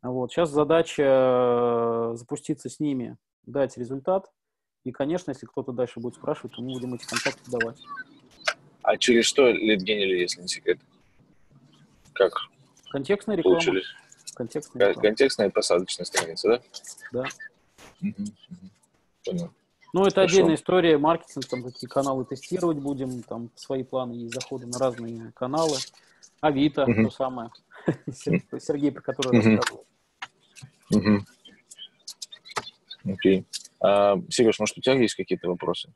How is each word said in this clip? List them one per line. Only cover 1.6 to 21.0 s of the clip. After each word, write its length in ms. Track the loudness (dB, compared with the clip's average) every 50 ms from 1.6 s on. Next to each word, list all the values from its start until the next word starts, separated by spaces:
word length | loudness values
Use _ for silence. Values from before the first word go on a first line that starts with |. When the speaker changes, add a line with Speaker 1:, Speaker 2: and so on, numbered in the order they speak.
| 2 2 2 0 0 0 0 -2 -2 -4 -6
Speaker 1:
э, 40 |
запуститься 520 | -8 -8 _ -10 -10 -6 -6 -8 -6 -6 -14
с 100 | -8 -4
ними, 380 | -4 -2 -2 -2 -6 -8 -10 _ _ _ _ _ _
дать 320 | -8 -2 -2 -2 -2 -2
результат. 540 | -8 -10 -8 -8 -6 -2 0 0 0 -2 -6 _ _ _ _ _ _ _ _ _ _ _
И, 80 | -12 -6
конечно, 400 | -4 -2 -2 -2 -4 -4 -6 -10
если 140 | -10 -12
кто-то 260 | -12 _ -10 -8 -8 -4
дальше 280 | -4 -4 -4 -4 -10
будет 140 | -10 -10 -10
спрашивать, 380 | -8 -6 -6 -6 -6 -8 -16 -12
то 80 | -10 -10
мы 80 | -8
будем 240 | -8 -8 -8 -8 -10
эти 120 | -10 -10
контакты 440 | -6 -6 -4 -4 -4 -6 -6 _ -6
давать. 380 | -4 -4 -4 -4 -6 -12 -18 -16 -16 -16 -16 _ -20 -20 _ _ _ _ -6 -6 -6 _ _ -20 _ _ _
Speaker 2:
А 140 | 0 0
через 300 | 2 4 4 4 6 4
что 220 | 4 4 6 6 6
лид 320 | 6 4 2 2 2 2 2
генерили, 380 | -2 0 0 2 0 2 0
если 220 | 0 -2 -4 -10 -8
не 60 | -10
секрет? 300 | -10 -6 _ -2 -2 -2 _ _ _ _ _ _ _ _ _ _ _ _ _ _ _ _ _ _ _ _ _ _ _ _ _ -20 _
Как 180 | 2 2 2 2 -4 -10 -10 _ _ _ _ _ _ _ -10
Speaker 1:
Контекстная 460 | -8 -8 -2 -2 -2 -2 -2 -4 -4
реклама. 400 | 2 4 4 4 4 4 0 0
Speaker 2:
получились? 100 | -2 -4 -6 -14 -18 _ _ -20 _ _ -20 -12
Speaker 1:
Контекстная 480 | -10 -12 -8 -8 -10 -10 -10 _ 2 4
Speaker 2:
Кон-, 60 | 4
Speaker 1:
реклама. 280 | 4 4 2 2 4
Speaker 2:
контекстная 320 | 4 4 2 4 2 0 2
и 40 | 2
посадочная 540 | 0 0 2 2 2 2 0 -6 -8 -8
страница, 420 | -6 -4 -6 -4 -4 -8 -2 2 2
да? 140 | 2 2 0 _ -20 -18 _ -16 -20 -18 -18 -10 -8
Speaker 1:
Да. 200 | -8 -8 -8 -10 -14 -18 -20 _ _ _ _ _ _ -20 -20 _ _
Speaker 2:
Мгм, 360 | -8 -8 -8 -6 -10 -10 -10 _ _ _
мгм. 200 | -20 -20 -20 -20 _ _ _ _ _ _ _ _ _ _ _
Понял. 260 | -8 -6 -6 -8 -8 _ _ _ _ _ _ _ _ -2
Speaker 1:
Ну, 120 | 0 2
это 140 | 2 4 4
Speaker 2:
Хорошо. 20 | 2
Speaker 1:
отдельная 340 | 4 6 4 6 4 2
история, 420 | 0 0 2 2 4 6 6 4
маркетинг, 500 | 4